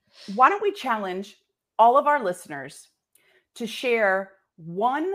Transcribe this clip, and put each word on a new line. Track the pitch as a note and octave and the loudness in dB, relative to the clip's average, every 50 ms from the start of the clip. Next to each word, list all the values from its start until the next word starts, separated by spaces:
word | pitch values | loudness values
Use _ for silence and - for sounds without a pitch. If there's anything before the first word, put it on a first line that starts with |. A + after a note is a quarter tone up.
| _ _ _ - - | _ _ _ -20 -16
Why | G#3+ G3 A3+ B3+ C#4 | -8 2 4 4 4
don't | - G4+ | 4 2
we | G#4+ G4+ | -2 -4
challenge | G4 - - C4 A3+ G#3+ G3 F#3 F3+ F#3+ G3+ - - _ _ _ _ _ _ _ _ - | -4 -4 -4 -4 -4 -4 -4 -6 -6 -8 -10 -12 -16 _ _ _ _ _ _ _ _ 4
all | A3 A#3+ B3 | 4 6 6
of | C#4+ C4+ | 4 4
our | D4 D4 C#4+ A3 | 4 2 2 0
listeners | F3+ - - - - D3 C#3 C3+ C#3+ - - - _ _ _ _ _ _ _ _ _ _ _ _ _ _ | -2 -4 -6 -10 -12 -12 -12 -12 -14 -16 -20 -20 _ _ _ _ _ _ _ _ _ _ _ _ _ _
to | - A#3 | -10 -10
share | A3 - - - B3 A#3 A3+ G#3 G3 F#3+ F#3+ G3 F#3+ _ _ _ _ _ | -8 -8 -6 -2 -2 0 2 2 2 2 0 -4 -8 _ _ _ _ _
one | - D#3+ E3 E3+ F#3+ A3 B3 C4+ D4+ E4 F#4+ G4 | -20 -16 -10 -4 -2 -2 0 0 -2 -4 -4 -6